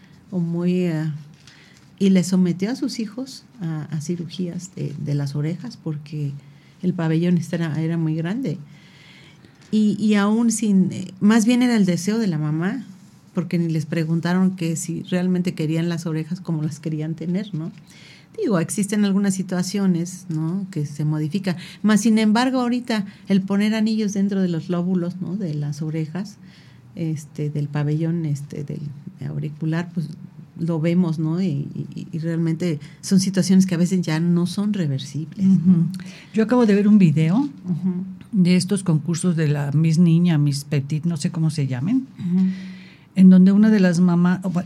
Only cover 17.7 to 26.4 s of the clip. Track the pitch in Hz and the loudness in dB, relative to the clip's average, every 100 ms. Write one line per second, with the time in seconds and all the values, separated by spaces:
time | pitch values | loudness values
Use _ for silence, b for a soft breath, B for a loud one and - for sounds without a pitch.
17.7 | - B B B B B - 403 165 170 | -12 B B B B B -6 -2 0 0
18.7 | - 196 214 202 190 202 190 185 180 180 | -2 -2 0 2 2 0 -2 -2 -4 -2
19.7 | 202 190 170 170 - - 156 160 190 190 | 0 0 0 -2 -8 -8 -4 -4 -4 -6
20.7 | 151 147 147 151 156 151 202 190 170 B | -6 -6 -4 -2 -2 -2 -4 -4 -6 B
21.7 | B 208 214 226 220 220 214 262 262 240 | B 2 4 4 4 4 2 2 0 0
22.7 | 247 240 220 190 B B 196 190 196 214 | -2 -2 -4 -6 B B 0 0 0 0
23.7 | 220 214 220 208 196 196 196 180 160 - | 0 0 0 -2 0 0 0 0 -2 -2
24.7 | 175 175 180 170 180 170 196 180 147 147 | -2 0 -2 -2 -6 -6 -6 -4 -4 -4
25.7 | 147 156 160 156 175 208 - | -6 -6 -4 -6 -6 -10 -14